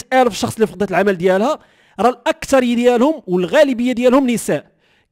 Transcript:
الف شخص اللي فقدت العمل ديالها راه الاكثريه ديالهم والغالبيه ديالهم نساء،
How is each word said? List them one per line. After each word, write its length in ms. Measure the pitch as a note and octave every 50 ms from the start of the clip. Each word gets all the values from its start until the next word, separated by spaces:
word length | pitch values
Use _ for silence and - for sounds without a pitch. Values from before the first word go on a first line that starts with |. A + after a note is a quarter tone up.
| - - B3+
الف 200 | C4 B3+ B3 F#3
شخص 200 | - B3 A3 -
اللي 140 | A3 A3
فقدت 240 | - - F3+ G#3 F#3+
العمل 260 | F3+ F3 G3 G#3 G3
ديالها 420 | E3 F3 F#3 F3+ E3+ A3 C#4 D#4 - _ _ _ _ _ _ _ -
راه 100 | G3 B3
الاكثريه 680 | B3+ - - D#4+ D#4 - - - C4+ C4 B3+ A#3+ A#3+
ديالهم 460 | A#3 B3 B3 B3 A#3 B3 D4+ D#4+ C#4 -
والغالبيه 640 | F#3+ F3+ F#3 F3+ D#3+ G3+ D4+ D4+ C#4 C4 A3 A#3+ B3+
ديالهم 380 | B3+ A3+ B3 B3+ A#3 C#4+ C4+ A#3+
نساء، 420 | A#3+ G3 - - E3+ C#3 - _ _ _ _ _ _ _ _ _